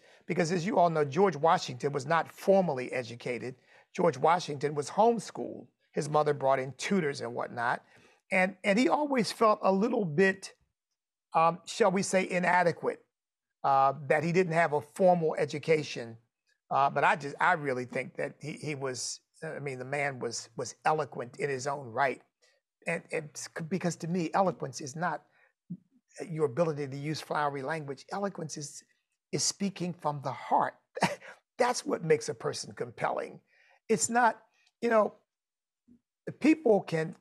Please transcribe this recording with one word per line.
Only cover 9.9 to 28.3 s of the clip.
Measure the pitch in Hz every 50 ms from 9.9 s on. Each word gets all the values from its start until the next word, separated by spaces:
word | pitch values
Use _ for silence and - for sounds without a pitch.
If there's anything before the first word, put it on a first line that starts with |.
| 302 240 196
bit, | 160 143 156 190 190 190 196 - - - _ _ _ _ _ _ _ _ _ _ _ _ _ _ _ -
um, | 165 165 165 170 175 -
shall | - - - 220 190
we | 180 202 185
say, | - - 185 190 -
inadequate, | 185 180 180 170 180 180 175 170 - - - 127 - - _ _ _ _ _ _ _ _ _ _ _ _ -
uh, | 139 139 135 135 139 135 147 147
that | 135 160 151 147
he | 175
didn't | 165 185 185 165 160
have | 165 170 147 147
a | 147
formal | 143 - - - 190 180 180 175 160 156 -
education. | - 156 135 156 143 - 156 160 156 139 - - 131 120 117 113 117 _ _ _ _ _ _ _ _ _ -
Uh, | - 135 139 135
but | - 143 147
I | 180 214
just, | 160 143 143 143 -
I | 160 170 185
really | 160 147 139 127 123 127
think | 123 - 131 123 - -
that | - 143 143 - -
he, | - 147 156
he | - - 151 151
was, | 131 135 131 127 117 - - - - _ _ _ - 160
I | 160 147 -
mean, | 139 143 131 127
the | 127
man | 131 139 147 143 143 135 123
was, | 120 120 110 - - - -
was | - 127 - - _ -
eloquent | 156 156 156 147 - - 143 123 123 - -
in | 143 143
his | 139 127 123
own | 143 139 147 135
right. | 117 110 123 143 131 127 - _ _ _ _ _ _ _ _ _ _ _ _ -
And, | 175 165 170 - -
and | - 160 151 147 -
c-, | - - - - - 170 151
because | 196 170 - 175 160
to | - 180
me, | 160 175 190 160 156 -
eloquence | 180 196 180 - - - 139 120 -
is | 135 127 127
not | 156 180 170 151 - _ _ _ _ _ _ _ _ _ - 180 - _ _ _ _ _ _ _ - - -
your | 156 156 156
ability | 143 120 147 175 160 151 143 147
to | 131 135
use | 143 143 156 151 -
flowery | - - 156 156 147 143 143 143
language. | 131 139 160 165 147 139 135 - - -
Eloquence | - 196 202 202